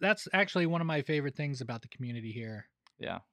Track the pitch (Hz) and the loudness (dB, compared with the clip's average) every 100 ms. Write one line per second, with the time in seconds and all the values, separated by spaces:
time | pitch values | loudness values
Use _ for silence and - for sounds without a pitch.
0 | 185 208 - 190 196 185 165 170 160 156 | 2 2 2 2 4 4 4 2 2 0
1 | 143 151 139 135 147 131 120 117 - - | 2 2 0 -2 -2 -2 -4 -6 -8 -8
2 | 123 120 113 110 113 107 - _ _ _ | -6 -4 -6 -6 -6 -8 -12 _ _ _
3 | - - - | -6 -6 -6